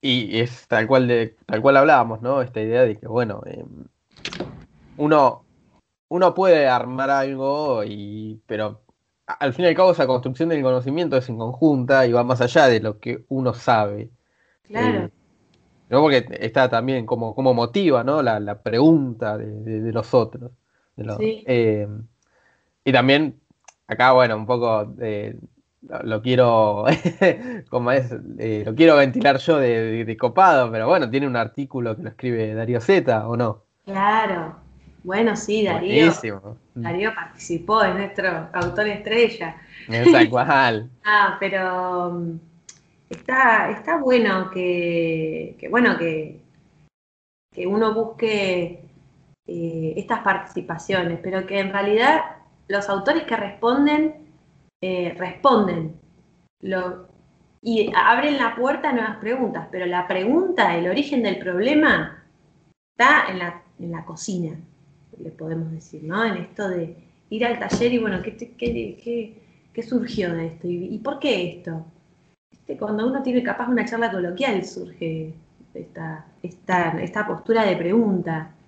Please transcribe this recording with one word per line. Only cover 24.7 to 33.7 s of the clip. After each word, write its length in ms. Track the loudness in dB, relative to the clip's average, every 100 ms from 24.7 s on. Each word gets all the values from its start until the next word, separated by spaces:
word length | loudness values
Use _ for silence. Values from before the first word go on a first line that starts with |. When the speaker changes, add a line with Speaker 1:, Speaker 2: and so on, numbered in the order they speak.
| 0 -2 -6
Speaker 1:
eh, 360 | -6 -6 -8 -12 -20 _ _ _
lo, 200 | -14 -10
lo 180 | -6 -4
quiero, 640 | 0 4 6 6 4 2 2 2 0 2 2
<laughs> 440 | 2 -6 -12 -6
como 200 | -4 0
es, 240 | 0 0 -8 -12 -10
eh, 240 | -6 -4
lo 100 | -4 6
quiero 200 | 8 8
ventilar 420 | 6 4 2 2
yo 200 | 2 2
de, 100 | 4
de, 360 | 2 -2 -4
de 120 | -6 -2
copado, 540 | 0 6 6 6 4
pero 160 | 0 2
bueno, 240 | 2 2
tiene 160 | -2 -2
un 100 | -2
artículo 600 | -4 -6 -8 -6 -6 -6
que 60 |
lo 60 | -10
escribe 440 | -8 -4 -2 -2
Darío 260 | -4 -2 -2
Zeta, 460 | 2 2 4 0 -2
¿o 80 | -2
no? 260 | -2 -4 _